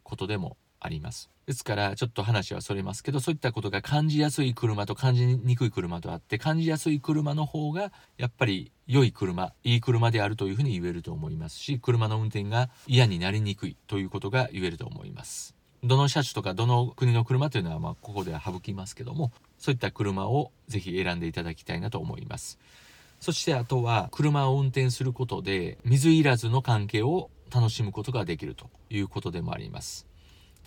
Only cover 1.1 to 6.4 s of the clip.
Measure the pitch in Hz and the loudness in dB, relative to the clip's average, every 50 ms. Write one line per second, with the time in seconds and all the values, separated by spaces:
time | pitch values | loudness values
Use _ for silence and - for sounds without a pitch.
1.1 | - - - _ _ _ - - 131 - - - 104 101 101 98 101 - 123 117 | -10 -12 -16 _ _ _ -8 -8 -8 -6 -4 -4 -2 0 0 -2 -2 -2 -4 -4
2.1 | - 107 98 117 110 98 95 - 95 87 - - 101 98 95 95 104 - - 139 | -2 -2 0 2 2 2 0 -2 -6 -8 -4 -4 -4 -4 -4 -4 -6 -6 -6 -4
3.1 | 143 139 - 175 156 - - 123 - 110 104 98 98 98 - - 147 151 156 156 | -2 -2 0 -2 -2 0 -2 -2 -2 -2 -4 -4 -4 -4 -2 0 0 2 2 2
4.1 | 147 151 151 147 - 156 139 127 117 - 123 110 104 104 104 - 104 - 131 131 | 2 2 2 2 2 0 0 0 0 0 0 0 0 0 -2 -4 -4 0 2 4
5.1 | 123 123 123 123 127 120 110 127 123 120 123 107 - 95 87 85 85 85 82 87 | 4 6 6 4 4 2 2 2 2 2 2 0 0 -2 -4 -2 -4 -6 -6 -6
6.1 | 85 82 _ - 104 104 | -8 -8 _ -6 -6 -2